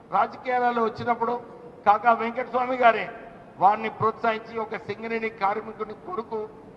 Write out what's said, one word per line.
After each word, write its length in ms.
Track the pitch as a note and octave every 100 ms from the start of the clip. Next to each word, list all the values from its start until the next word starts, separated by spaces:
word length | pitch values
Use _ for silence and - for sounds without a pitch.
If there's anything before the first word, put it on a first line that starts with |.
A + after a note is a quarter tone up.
| -
రాజకీయాలలో 720 | F#3+ A#3 - B3+ B3 A#3+ A#3+
వచ్చినప్పుడు 580 | A3+ A#3 A#3 A#3 A#3 A#3+ - - - - G3+
కాకా 280 | G#3+ A#3+
వెంకటస్వామి 600 | A3 A3+ A#3 A#3+ B3 B3 B3+
గారే 360 | A#3+ A3 F3 - - - - -
వారిని 320 | F3+ G#3+ A3
ప్రోత్సహించి, 720 | - A3 A3 A#3 A3 A3 A3+
ఒక 160 | A3 A3
సింగరేణి 540 | F#3+ G#3 A3+ A3+ A3
కార్మికుని 640 | A3 G3 G#3+ A3 G#3+ G#3+
కొడుకు 560 | G#3+ - A3+ A3+ A3 G#3+ - -